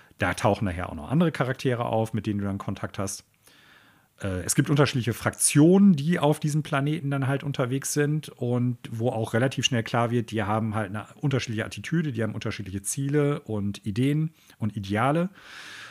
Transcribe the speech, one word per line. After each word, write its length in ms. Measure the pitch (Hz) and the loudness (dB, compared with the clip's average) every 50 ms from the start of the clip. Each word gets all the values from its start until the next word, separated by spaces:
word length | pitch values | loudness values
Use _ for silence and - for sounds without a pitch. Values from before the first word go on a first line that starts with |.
| - _ - | -20 _ -6
Da 160 | - 98 90 90 | -4 -2 -2 -2
tauchen 320 | - - 110 101 - 113 | 2 2 2 2 2 0
nachher 240 | 92 87 90 90 - | -4 -2 -4 -6 -8
auch 60 | 82 | -8
noch 160 | 78 73 - | -10 -6 -2
andere 200 | 135 165 175 160 | 2 2 2 2
Charaktere 540 | - - 135 123 131 - - 135 123 113 120 | 2 0 -2 -2 -2 -2 -2 -2 -2 0 -2
auf, 280 | 120 113 110 113 - - | 0 0 0 0 0 -2
mit 120 | 110 101 | -4 -2
denen 140 | 113 101 101 | -2 -2 -2
du 60 | 101 | -2
dann 120 | 101 98 | -2 -4
Kontakt 400 | 98 - - 101 - - 92 - | -4 -4 -6 -8 -6 -8 -10 -6
hast. 280 | - 98 95 - - - _ _ _ _ - - - - - - - _ _ _ _ _ _ _ - | -6 -6 -6 -6 -10 -14 _ _ _ _ -20 -20 -20 -20 -20 -20 -20 _ _ _ _ _ _ _ -8
Äh, 220 | - 98 92 90 85 | -6 -4 -4 -4 -4
es 120 | - - | -2 2
gibt 140 | 151 143 - | 2 2 4
unterschiedliche 440 | 147 143 143 - - 127 107 120 107 | 6 4 4 4 4 -2 -2 -2 -4
Fraktionen, 800 | - - 107 - - - - - 143 151 170 185 196 202 202 175 | 0 -2 -2 -2 0 0 4 6 8 8 8 8 8 8 8 8
die 260 | 139 139 165 175 170 | 6 2 0 0 2
auf 200 | 143 147 151 - | 2 2 2 2
diesem 240 | - 151 143 156 147 | -2 -2 -2 -2 -2
Planeten 460 | - 151 139 139 147 151 165 139 139 | 0 -2 0 0 0 -2 -2 -2 -2
dann 180 | 139 139 135 | -2 0 0
halt 160 | 127 139 139 - | 0 -2 -2 -2
unterwegs 500 | 143 135 - 131 120 131 135 135 - - | -4 -2 -2 -2 0 0 -4 -2 -2 0
sind 360 | 147 147 143 151 156 - - | 0 2 2 0 -2 -4 -8
und 480 | - - 123 120 123 123 123 123 123 - - - | -8 -4 -2 0 0 2 2 0 0 -4 -8 -10
wo 180 | 117 113 113 127 | -6 -2 -2 0
auch 240 | 113 113 113 - - | 0 0 -2 0 2
relativ 320 | 113 127 131 - 135 120 | 2 2 2 0 0 -2
schnell 180 | - 131 113 110 | 0 0 0 -2
klar 280 | - - 120 120 113 | 0 0 0 2 2
wird, 200 | 117 120 107 - | 0 -2 -2 -2
die 120 | 104 110 101 | -2 -2 0
haben 320 | 101 107 110 110 110 104 | 0 0 0 0 0 -2
halt 140 | 110 107 90 | -2 -4 -4
eine 180 | 101 107 - - - - | -6 -10 -10 -12 -12 -4
unterschiedliche 460 | - 143 135 120 - - 107 107 - | -2 0 0 0 -2 -2 -4 -4 -4
Attitüde, 460 | 101 - 107 101 - 160 170 160 147 | -6 -8 -10 -6 -2 -2 -2 -2 -2
die 100 | 117 113 110 | -2 -2 -4
haben 120 | 107 110 | -4 -4
unterschiedliche 460 | 110 - 117 - - 104 95 92 98 - | -6 -6 -6 -6 -6 -8 -6 -6 -6 -6
Ziele 560 | - - 139 139 139 147 151 143 143 143 - | -6 -6 -4 -4 0 2 2 2 2 0 -4
und 440 | - - 110 104 101 101 101 - - | -6 -6 -6 -4 -2 -4 -6 -6 -6
Ideen 480 | 110 98 120 131 139 147 156 160 156 _ _ _ - - - | -4 -2 0 0 2 2 0 0 -2 _ _ _ -20 -10 -6
und 160 | 113 107 - | -4 -4 -4
Ideale. 520 | 110 98 95 101 107 120 135 147 170 175 190 - - - - - - - - - - - - | -4 -4 -2 0 2 2 4 4 2 0 -2 -4 -12 -20 -20 -18 -18 -18 -16 -16 -16 -18 -18